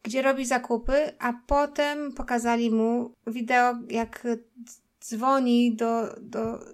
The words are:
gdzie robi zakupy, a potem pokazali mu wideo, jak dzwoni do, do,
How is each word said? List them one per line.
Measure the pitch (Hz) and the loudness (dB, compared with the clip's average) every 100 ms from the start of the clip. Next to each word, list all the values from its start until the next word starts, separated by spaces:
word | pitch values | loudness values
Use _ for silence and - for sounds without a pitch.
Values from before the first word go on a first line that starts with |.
gdzie | 220 262 | -6 0
robi | 269 269 247 | 0 0 0
zakupy, | 247 240 233 240 277 302 - | -2 0 -2 2 0 0 -2
a | 247 240 - | -4 -4 0
potem | 285 285 285 294 294 294 | 2 2 0 -2 -2 -6
pokazali | - - 240 233 233 233 | -8 -4 -2 0 0 2
mu | 220 220 240 240 _ 233 | 2 2 0 -4 _ -10
wideo, | 240 226 247 247 240 - | -6 2 4 4 0 -4
jak | 226 226 - 240 233 - 254 233 - _ _ | -4 -4 -6 -6 -6 -8 -20 -20 -20 _ _
dzwoni | - 220 254 269 247 240 240 226 | -10 -2 2 2 4 4 4 2
do, | 226 226 220 - | 0 0 -2 -8
do, | - 220 226 233 - | -10 -6 -6 -6 -12